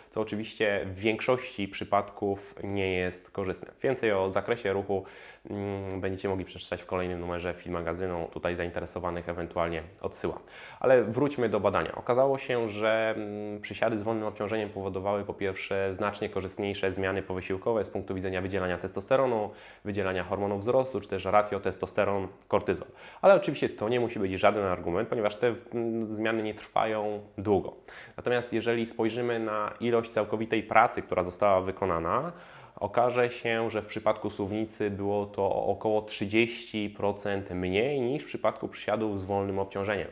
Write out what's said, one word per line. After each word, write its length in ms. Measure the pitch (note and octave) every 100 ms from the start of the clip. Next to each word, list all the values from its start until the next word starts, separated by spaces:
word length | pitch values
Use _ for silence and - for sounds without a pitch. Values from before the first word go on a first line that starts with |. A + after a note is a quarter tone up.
| -
co 120 | -
oczywiście 640 | G#2+ G#2 A2 - G#2+ G2+ F#2+
w 140 | F#2
większości 680 | A2 A2 - B2+ - - G2
przypadków 880 | - G2 G2+ G2+ - G2+ G2 - -
nie 300 | G2+ G2+ F#2+
jest 380 | F#2 F#2 - -
korzystne. 400 | - F#2+ F2 - -
Więcej 300 | C3+ B2+ A2+
o 200 | G2 F#2+
zakresie 420 | G2 G2 A#2 G2+
ruchu, 300 | G2 G2 G2 F#2 - - - -
mm, 520 | G2+ G2+ G2 G2 F#2+
będziecie 280 | F#2+ F#2+ G2+
mogli 160 | F#2+ F2+
przeczytać 360 | - - F2+
w 40 | -
kolejnym 340 | F#2 F2+ F2
numerze 340 | F2 F2 F2
Fit 180 | E2+ F2
magazynu. 560 | F2 E2+ E2 F#2+ E2+ E2
Tutaj 240 | - F2 F2
zainteresowanych 760 | F2 F2 F2 F2+ F2 E2+ F2
ewentualnie 540 | F2 E2+ F2+ E2+ E2 E2 -
odsyłam. 380 | - - F2+ - - - - -
Ale 240 | - C3
wróćmy 460 | G#2+ A2+ C#3+ C#3+ A2+
do 100 | G#2
badania. 360 | G2+ F2+ D#2+ -
Okazało 420 | - B2 C3+ C3+
się, 320 | - B2 A2+
że, 440 | G2+ A2 A2 A2 A2
mm, 440 | G#2 G#2 G#2 G#2
przysiady 360 | - G2+ A2+ A2+
z 60 |
wolnym 240 | G#2 A2 G#2+
obciążeniem 420 | - G2+ A2 G2+
powodowały 540 | G2+ G2 F#2+ G2 G2+
po 100 | G2
pierwsze 640 | F#2 G2 F#2 - G2 G2 F#2
znacznie 340 | G#2 G2+ G#2
korzystniejsze 640 | G2+ F#2 - G2+ G2 F#2+
zmiany 320 | F#2 F#2+ G2
powysiłkowe 640 | F#2 F#2 - F#2+ - A2+ G2
z 40 |
punktu 260 | G2+ F#2+ F#2+
widzenia 260 | F#2 F#2
wydzielania 360 | F#2 F#2+ F2+ F2
testosteronu, 720 | F#2 G2 - C3 C3 A2+ G#2 - - - -
wydzielania 300 | G2+ F#2+ F#2
hormonów 380 | F2 F#2+ G2+ G2+
wzrostu, 400 | G#2 C3 C3 G#2
czy 80 | -
też 160 | G2 F#2
ratio 340 | G2+ G#2 G2
testosteron-kortyzol. 1300 | F#2+ F2+ - - G2+ G2 F#2 - - G#2 G2 E2+ - - - -
Ale 120 | F#3+ F#3+
oczywiście 340 | - C#3+ B2+
to 200 | - G#2+
nie 100 | B2
musi 200 | A2+ A2
być 120 | G2
żaden 320 | F#2+ G#2 G#2+
argument, 460 | G2 F2 E2+ F2 A#2
ponieważ 260 | B2 G#2 -
te, 120 | B2 G#2+ -
mm, 420 | A#2+ A#2 A2+ A2 G#2+
zmiany 280 | A2 A2+
nie 100 | G#2+
trwają 640 | G#2+ - - A2 G#2+ G#2 G#2 - -
długo. 360 | G2+ G2 - - - - - -
Natomiast 360 | - B2 A#2
jeżeli 320 | A2+ A2 A#2 A#2
spojrzymy 540 | - A2+ A2+ A#2+ A2+
na 340 | A2 G#2+ G#2 -
ilość 320 | A#2 A#2 A2+
całkowitej 520 | - G#2 A2 A2+ A2+
pracy, 380 | - A2 A#2+ -
która 220 | - F#2
została 380 | F2+ - G#2 F#2+
wykonana, 720 | F#2 F#2+ F#2+ E2 E2 A2 E3 E3+ - - - -
okaże 540 | G#2 A2 A#2+ A#2+ A#2+
się, 400 | - A#2 A2+ A2+
że 120 | G#2
w 60 | G#2
przypadku 420 | A2 G#2+ G#2+ A2
suwnicy 600 | - G2+ G#2+ A2 - G#2+
było 360 | G2 G2+ G2+ G2+
to 160 | G2+
o 240 | G2 - -
około 360 | G2+ A2 G#2+
trzydzieści 880 | G#2+ - G2+ A2 A#2 - - A2 G#2
procent 600 | G#2 G2+ G2+ G#2 G2 F#2+
mniej 520 | F2+ F#2 F#2+ B2+ C#3+
niż 220 | A#2+ D3
w 20 | -
przypadku 420 | - A2 - -
przysiadów 540 | - - G#2+ G#2+ G2
z 40 | F#2
wolnym 340 | G2+ G2 F#2+
obciążeniem. 480 | F#2+ G2 G2 G2+ D#2